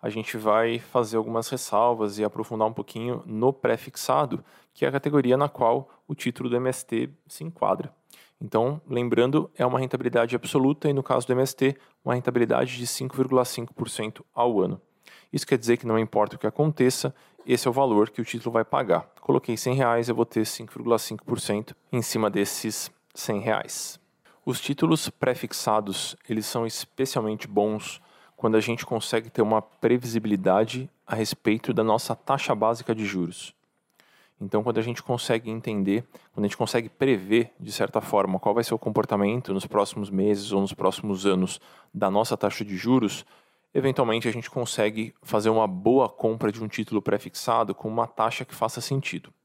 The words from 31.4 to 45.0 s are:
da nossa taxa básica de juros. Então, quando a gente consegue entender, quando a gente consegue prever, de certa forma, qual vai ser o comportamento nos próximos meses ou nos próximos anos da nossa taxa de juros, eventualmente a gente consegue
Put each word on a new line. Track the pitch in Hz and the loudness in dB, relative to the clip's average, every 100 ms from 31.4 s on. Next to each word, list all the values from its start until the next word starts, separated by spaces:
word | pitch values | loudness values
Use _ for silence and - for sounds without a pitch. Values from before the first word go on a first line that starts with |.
| - 110 - | 0 0 0
da | 113 | 2
nossa | 110 110 - 117 | 4 2 0 -8
taxa | - 135 - | -2 -2 0
básica | 117 110 117 - | 2 2 0 -2
de | 110 101 | -2 -2
juros. | 95 85 87 - _ _ _ _ _ _ _ _ _ | -2 -4 -6 -18 _ _ _ _ _ _ _ _ _
Então, | 101 107 | -2 -2
quando | 107 117 | 0 -2
a | |
gente | 113 120 | -2 -6
consegue | - 120 - 113 113 | -4 -4 0 -2 0
entender, | 113 117 104 98 101 - - _ | -6 -4 -2 0 0 -2 -20 _
quando | - 104 | -4 -4
a | |
gente | - | 0
consegue | 113 120 113 | 0 0 -2
prever, | _ 135 113 92 113 117 _ | _ 2 2 4 2 2 _
de | - | -12
certa | - 101 110 | -4 0 0
forma, | - 104 98 92 | 0 0 2 0
qual | 104 | 2
vai | 110 | 2
ser | 117 113 | 0 -2
o | |
comportamento | - 110 104 104 101 120 127 | -2 0 0 2 2 0 -4
nos | 95 - | -6 -2
próximos | 104 101 - 98 | 0 0 -2 -2
meses | 95 101 101 98 | 2 2 2 0
ou | 98 | 0
nos | 98 | 0
próximos | - 92 - 107 95 101 | 0 -2 -2 -6 0 2
anos | 92 90 - - - _ | 2 0 -4 -16 -20 _
da | - 98 | -2 0
nossa | 98 113 117 | 2 0 0
taxa | 104 - | -2 -2
de | 104 95 | -8 -4
juros, | 113 127 107 - - _ _ _ _ | 2 4 4 -2 -12 _ _ _ _
eventualmente | 143 135 131 120 110 117 | -2 0 0 2 2 0
a | |
gente | 113 - | -4 -6
consegue | - 117 - 107 110 | -6 -6 0 0 0